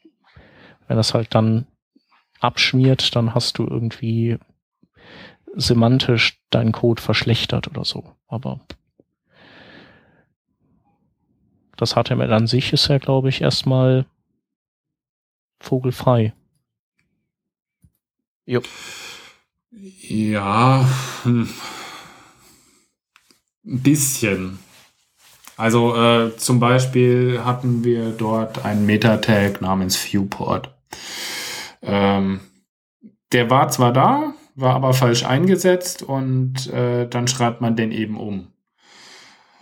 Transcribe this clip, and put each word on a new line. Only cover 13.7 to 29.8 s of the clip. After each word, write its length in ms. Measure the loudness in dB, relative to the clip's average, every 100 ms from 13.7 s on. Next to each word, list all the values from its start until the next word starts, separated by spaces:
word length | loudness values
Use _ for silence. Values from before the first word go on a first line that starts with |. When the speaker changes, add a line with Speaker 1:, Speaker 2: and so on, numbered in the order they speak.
| 2 4 2 0 _ _ _ _ _ _ _ _ _ _ _ _ _ _ _
Speaker 1:
vogelfrei. 720 | -6 -4 -2 -2 2 2 2 -2 _ _ _ _ _ _ _ _ _ _ _ _ _ _ _ _ _ _ _ _ -6
Speaker 2:
Jupp. 200 | -4 -4 -14 -18 -16 -18 -20 -20 _ _ _ _ -20 -20 -20 -8
Speaker 3:
Ja, 800 | -4 -2 -2 -2 2 4 4 4 0 -6 -6
hm. 260 | 0 0 0 -6 -14 -16 -16 -18 -20 -20 -20 _ _ _ _ _ _ _ _ _ _ _ _ _ -8
Ein 160 | -2
bisschen. 800 | 2 2 0 -2 -2 -2 -6 -12 -20 -20 _ _ _ _ _ _ -20 -4
Also, 380 | 0 2 2 4
äh, 420 | 4 4 2 -2
zum 220 | 0 2
Beispiel 840 | 4 4 2 2 4 4 2 0
hatten 400 | -2 -2 0 0
wir 280 | 0 0 -2
dort 540 | -4 -2 -2 -4 -6 -4
einen 200 | 0 2
Meta-Tag 760 | 4 4 2 2 2 2 0
namens 360 | -2 0